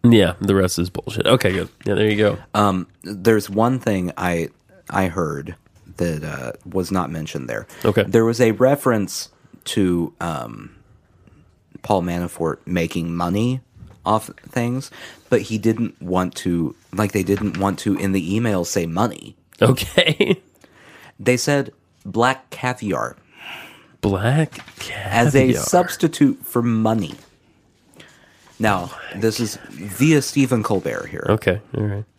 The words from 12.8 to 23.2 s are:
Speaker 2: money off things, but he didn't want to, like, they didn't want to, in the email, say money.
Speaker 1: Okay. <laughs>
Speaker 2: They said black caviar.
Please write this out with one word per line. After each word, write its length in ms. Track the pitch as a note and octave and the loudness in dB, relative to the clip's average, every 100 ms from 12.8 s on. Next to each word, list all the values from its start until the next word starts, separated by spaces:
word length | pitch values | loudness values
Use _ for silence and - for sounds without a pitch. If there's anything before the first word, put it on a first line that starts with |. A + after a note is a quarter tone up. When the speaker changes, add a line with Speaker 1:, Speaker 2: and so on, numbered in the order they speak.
| E2 F2 E2 | -2 -4 -4
Speaker 2:
money 460 | E2+ F2 G2+ A#2+ C3 _ - - - | -4 -2 0 0 -2 _ -20 -20 -10
off 260 | - G#2+ - - - | -2 -2 -2 -18 -8
things, 420 | - A#2+ B2+ - - - - _ | -4 -4 -4 -8 -18 -20 -20 _
but 140 | A#2+ | 0
he 160 | F#2+ A2 | 0 0
didn't 420 | A2+ A2 A#2 - | 0 0 -2 -6
want 340 | F2+ F2+ F#2 - | -2 0 0 -4
to, 380 | F#2 E2+ D#2 - _ | -2 0 -2 -6 _
like, 200 | F#2+ G#2 | -4 -2
they 100 | G2+ | 0
didn't 340 | F#2 G2+ G#2 F2+ | 0 0 -2 -2
want 200 | G2 F2+ | -4 -2
to, 140 | - F#2+ | -2 -2
in 160 | G2 | 0
the 220 | F#2+ E2 | -2 -2
email, 300 | G2+ A#2 G2 | -2 0 -2
say 220 | F2 G2 E2 | -2 -2 -2
money. 500 | E2 A2 G1+ G1+ - _ - | -2 -2 -2 -18 -20 _ 2
Speaker 1:
Okay. 800 | A#2 B2+ - - E3 D3+ - G3 _ | 4 4 2 2 2 2 2 0 _
<laughs> 40 | _ _ _ - - - _ | _ _ _ -20 -20 -20 _
Speaker 2:
They 200 | G#2 B2 | 0 0
said 340 | - C#3+ A#2 _ _ _ | 2 0 -2 _ _ _
black 460 | G#2 G#2 A#2+ C3 _ | -6 2 2 2 _
caviar. 680 | - B2 B2 G#2 D2+ A1+ - | -6 -6 -4 -4 -4 -4 -8